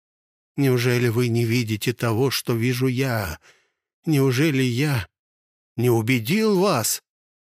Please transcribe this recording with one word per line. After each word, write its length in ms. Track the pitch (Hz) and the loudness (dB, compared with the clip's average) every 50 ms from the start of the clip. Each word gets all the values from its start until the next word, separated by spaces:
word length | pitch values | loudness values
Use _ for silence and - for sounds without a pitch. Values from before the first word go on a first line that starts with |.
| _ _ _ _ _ _ _ _ _ _ _ | _ _ _ _ _ _ _ _ _ _ _
"Неужели 540 | 143 143 135 127 123 117 127 123 123 123 120 | 0 2 2 2 2 2 0 2 2 0 0
вы 180 | 107 120 123 | 0 0 0
не 180 | 117 113 120 120 | 0 0 0 0
видите 480 | 110 117 127 120 110 110 104 - 131 113 | 0 0 0 0 -2 -4 -2 -2 -4 -4
того, 380 | - - 117 110 107 135 131 | -2 -2 0 0 0 0 0
что 240 | - - - - 120 | -2 -4 -2 -2 -2
вижу 320 | 113 113 127 127 123 131 | 0 0 -2 -2 0 -2
я? 520 | 131 123 123 135 131 120 110 101 82 76 - _ - _ _ _ _ _ _ _ _ _ _ _ | -2 -2 -2 -2 -2 -2 -4 -4 -6 -8 -12 _ -20 _ _ _ _ _ _ _ _ _ _ _
Неужели 580 | 165 156 139 135 135 123 123 156 165 139 131 131 | 0 2 2 2 2 2 2 0 0 0 0 0
я 440 | 123 117 120 147 151 139 117 90 - _ _ _ _ _ _ _ _ _ _ _ _ _ | 0 0 -2 -2 -2 -2 -4 -6 -8 _ _ _ _ _ _ _ _ _ _ _ _ _
не 140 | - 117 123 | 0 2 2
убедил 720 | 117 117 110 113 131 123 107 113 175 220 220 220 208 175 | 2 2 2 0 0 0 0 -2 0 0 2 2 2 2
вас?" 440 | 190 208 165 120 107 - - - - _ _ _ _ _ _ _ _ | 2 2 0 0 -2 -2 -4 -6 -10 _ _ _ _ _ _ _ _